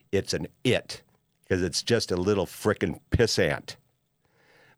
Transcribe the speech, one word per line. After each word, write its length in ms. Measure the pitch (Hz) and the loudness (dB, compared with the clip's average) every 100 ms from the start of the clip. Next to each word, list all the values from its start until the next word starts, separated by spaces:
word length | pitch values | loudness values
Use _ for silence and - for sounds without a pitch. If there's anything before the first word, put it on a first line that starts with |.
| _ | _
it's 220 | 98 - | -2 0
an 140 | 76 - _ 127 | -4 -6 _ 0
it, 360 | 101 - - _ _ _ _ - | 0 -2 -14 _ _ _ _ -4
'cause 140 | 92 | -2
it's 220 | 90 - | 0 -2
just 280 | - 117 - | 0 0 0
a 60 | 90 | 0
little 280 | 92 98 87 | 2 0 -2
frickin' 540 | - 107 98 92 - _ | -2 -2 0 -2 -4 _
pissant. 680 | - 113 - 85 71 - - _ _ _ _ _ _ _ _ _ | 2 2 2 0 -2 -8 -18 _ _ _ _ _ _ _ _ _